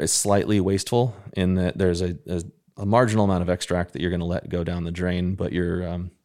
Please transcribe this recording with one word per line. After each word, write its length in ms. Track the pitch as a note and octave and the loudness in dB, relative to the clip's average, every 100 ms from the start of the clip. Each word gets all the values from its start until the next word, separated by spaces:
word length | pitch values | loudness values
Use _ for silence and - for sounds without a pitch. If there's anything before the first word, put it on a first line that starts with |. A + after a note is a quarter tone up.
| D#2 | 0
slightly 560 | - G2+ G2+ - G#2 | 0 2 2 4 2
wasteful 540 | F#2 G2 - A#2+ B2 - - | 2 0 0 0 0 -2 -8
in 220 | - F#2 F#2 | 0 2 2
that 240 | F2+ F2 | 2 2
there's 220 | F#2+ E2+ | 2 2
a, 180 | F2+ D#2+ - | -2 -4 -6
a, 140 | F2 F2 - _ - | -6 -6 -14 _ -8
a 80 | G2+ | 2
marginal 400 | A2+ A#2+ A2 G2+ | 4 4 4 4
amount 160 | F#2 | 2
of 80 | F2+ | 0
extract 440 | F2 - F2+ F2 | -2 0 -2 -2
that 80 | - | -4
you're 100 | E2+ | -2
gonna 140 | F2 E2+ | -2 -2
let 220 | F2+ - | -4 -4
go 160 | F2 | -4
down 200 | E2+ F2 | -2 -4
the 80 | E2+ | -4
drain, 420 | F2 F2+ F2+ F2+ | -4 -2 0 0
but 180 | F#2+ F#2 | -2 -2
you're, 340 | F2+ F2 F2+ F2 | -2 -2 -2 -4
um, 240 | F2 F2+ - | -6 -8 -12